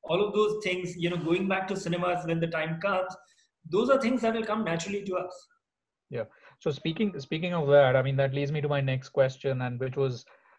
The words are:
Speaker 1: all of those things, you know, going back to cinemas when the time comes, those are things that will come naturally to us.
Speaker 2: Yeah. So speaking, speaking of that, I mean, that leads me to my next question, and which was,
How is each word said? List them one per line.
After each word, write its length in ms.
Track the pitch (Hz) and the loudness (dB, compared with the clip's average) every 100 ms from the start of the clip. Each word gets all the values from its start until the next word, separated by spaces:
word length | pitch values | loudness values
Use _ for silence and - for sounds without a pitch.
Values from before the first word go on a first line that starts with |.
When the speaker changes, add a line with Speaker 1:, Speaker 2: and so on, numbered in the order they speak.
Speaker 1:
all 220 | - 175 208 | -2 0 2
of 80 | |
those 300 | 202 208 214 | 2 2 0
things, 320 | 185 180 175 175 | -2 -4 -4 -4
you 140 | 170 | -2
know, 80 | 170 | -2
going 300 | 156 180 196 | 0 0 0
back 200 | 190 190 | -2 -2
to 80 | 190 | -6
cinemas 500 | 170 175 180 170 165 | -4 -2 0 -2 -2
when 140 | 165 | -2
the 80 | 165 | 0
time 320 | 160 160 165 | -2 -2 -2
comes, 340 | 202 185 185 - - _ _ _ 143 | -2 -2 -2 -8 -20 _ _ _ -2
those 200 | 185 247 | 0 4
are 100 | 262 | 4
things 220 | 226 262 | 2 0
that 120 | 226 | 0
will 120 | 226 220 | 0 -2
come 180 | 220 | -2
naturally 400 | 175 165 190 202 | -2 -4 -4 -6
to 140 | 196 180 | -4 -4
us. 300 | - - - _ _ _ _ _ _ | -6 -12 -20 _ _ _ _ _ _
Speaker 2:
Yeah. 140 | 120 107 _ - _ | -8 -8 _ -20 _
So 120 | 165 | -6
speaking, 480 | 139 165 165 208 139 | -4 -4 -2 -2 -2
speaking 340 | 131 160 175 | -6 -4 -2
of 140 | 175 143 | 0 6
that, 280 | 143 131 131 | 8 8 6
I 60 | |
mean, 140 | 135 135 | 2 2
that 180 | 139 | 0
leads 180 | 135 143 | 0 -2
me 100 | 151 | -2
to 60 | 143 | 0
my 140 | 143 | 0
next 280 | 135 131 - | 0 -2 -2
question, 520 | 143 131 - 139 127 | 2 2 2 -4 -2
and 180 | 123 120 | -4 -4
which 180 | 131 135 | -4 0
was, 280 | 135 120 - - _ | -2 -2 -10 -20 _